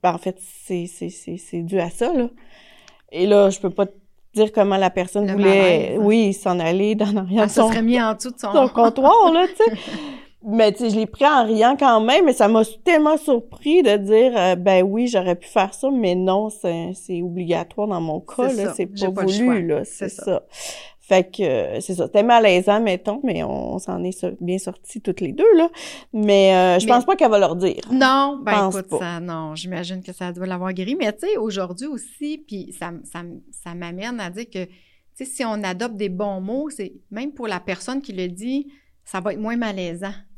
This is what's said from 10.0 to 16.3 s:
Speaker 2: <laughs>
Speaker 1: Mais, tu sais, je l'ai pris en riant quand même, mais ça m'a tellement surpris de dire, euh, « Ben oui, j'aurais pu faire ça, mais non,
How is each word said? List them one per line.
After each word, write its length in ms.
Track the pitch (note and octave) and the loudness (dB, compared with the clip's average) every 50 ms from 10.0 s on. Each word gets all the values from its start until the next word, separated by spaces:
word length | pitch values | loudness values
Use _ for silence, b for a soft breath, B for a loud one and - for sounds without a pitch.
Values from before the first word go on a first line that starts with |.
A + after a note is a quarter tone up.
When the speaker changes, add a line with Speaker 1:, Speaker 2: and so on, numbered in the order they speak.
| D4+ D4 C4+ | -12 -14 -16
Speaker 2:
<laughs> 300 | B3 B B B _ - | -18 B B B _ -8
Speaker 1:
Mais, 300 | A3 G3+ A3+ A3 G#3+ G3+ | -4 2 4 4 4 4
tu 60 | - | 0
sais, 100 | A#3+ A3+ | -2 -2
je 80 | G3+ | 0
l'ai 80 | A3 A3 | -2 -2
pris 220 | - - - C#4 | -4 -2 2 2
en 180 | C#4+ D4+ C4+ A#3 | 4 4 4 2
riant 320 | G#3+ A3+ G#3+ A3 A#3+ C4 C4+ | 2 2 4 4 4 4 4
quand 220 | C#4+ C4 A#3+ A3 | 4 4 4 4
même, 240 | A3 A3+ C4 E4 F#4 | 4 4 4 4 4
mais 80 | D#4+ - | 4 4
ça 160 | - A3 G3+ | 4 4 4
m'a 140 | A3+ A3 A3 A3 - - - | 4 4 2 0 -2 -6 0
tellement 360 | F4+ E4+ D#4 D4+ D4+ D#4 D#4 | 2 4 4 4 4 2 0
surpris 640 | D#4 - C4+ A#3 A3+ - - - - D4 D#4 F4+ D4+ | 0 0 0 0 -2 -6 -20 -8 -2 2 4 4 4
de 160 | B3+ G#3 G#3+ | 4 2 2
dire, 340 | G3 G3 G#3+ A3 A#3+ C4 A#3+ | 2 4 4 6 6 4 4
euh, « 200 | A3+ F3 F#3 F#3 | 2 2 2 2
Ben 260 | F3 F3+ G3 F#3+ F#3 F#3 | 2 2 4 4 4 4
oui, 240 | G3 G3 A3+ B3 | 2 0 -2 -2
j'aurais 280 | B3 A#3+ G3 F3+ F#3 F3 | 0 0 -2 0 0 -4
pu 120 | F3+ - | -4 -6
faire 280 | - - A3+ F#3 G3+ - | -4 0 0 0 0 -4
ça, 160 | - - C4 | -6 -4 -2
mais 240 | C#4 B3+ A3+ F#3 F3+ | -2 0 0 0 0
non, 340 | F#3 F#3 F#3+ | 0 0 0